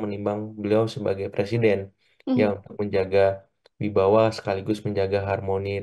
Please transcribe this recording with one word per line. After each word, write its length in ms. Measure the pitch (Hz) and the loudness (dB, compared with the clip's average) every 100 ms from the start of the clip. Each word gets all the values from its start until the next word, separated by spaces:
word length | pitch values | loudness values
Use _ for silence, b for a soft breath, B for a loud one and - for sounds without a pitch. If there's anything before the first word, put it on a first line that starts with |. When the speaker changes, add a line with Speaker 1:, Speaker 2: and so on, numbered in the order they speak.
Speaker 1:
menimbang 360 | 104 101 101 104 107 107 | -4 -4 -4 -4 -6 -6
beliau 220 | 101 107 113 - | 0 2 0 -2
sebagai 300 | 101 98 95 | -4 -4 -4
presiden, 440 | - 101 117 110 98 95 _ b b - | -4 -2 2 2 2 -2 _ b b -2
Speaker 2:
Mhm. 100 | 262 | 2
Speaker 1:
ya, 40 | 104 98 | 2 0
untuk 160 | - - | -8 -8
menjaga 380 | 104 95 92 98 98 98 - _ _ - | -2 -2 2 4 4 2 -8 _ _ -8
wibawa 400 | 104 101 95 110 110 110 | -2 2 4 6 4 0
sekaligus 420 | 107 95 101 104 107 | -4 -4 -2 -4 -4
menjaga 320 | 98 95 101 98 | -2 0 0 0
harmoni 400 | 98 98 98 98 101 | -2 -2 -2 -2 -2